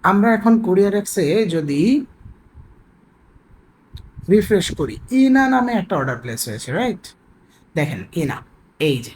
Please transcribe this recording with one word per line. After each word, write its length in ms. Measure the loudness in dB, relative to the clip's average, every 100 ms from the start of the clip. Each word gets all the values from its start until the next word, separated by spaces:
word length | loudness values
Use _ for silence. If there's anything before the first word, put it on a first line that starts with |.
আমরা 300 | 2 4 4
এখন 280 | 4 4 2
কুরিয়ার 340 | 4 2 2 0
এক্সে 500 | -4 -2 0 0 0
যদি 600 | -2 -2 2 2 2 -2 -16 -20 -20 _ -20 -20 -20 _ _ _ _ _ _ _ -20 _ _ _ -20 -20 -18 0
রিফ্রেশ 420 | 2 4 0 0
করি, 260 | -6 -8 -8 -4
ইনা 380 | 2 4 4 2
নামে 240 | 2 0
একটা 220 | -2 -2 -4
অর্ডার 220 | -4 -6
প্লেস 320 | -10 -10 -8
হয়েছে, 220 | -10 -6
রাইট? 440 | -4 -4 -6 -12 -20 _ _ _ _ _ -4
দেখেন 280 | -4 -6 -10 -6
ইনা, 300 | -4 -6 -14 _ _ _
এই 180 | -2 -2
যে 140 | -6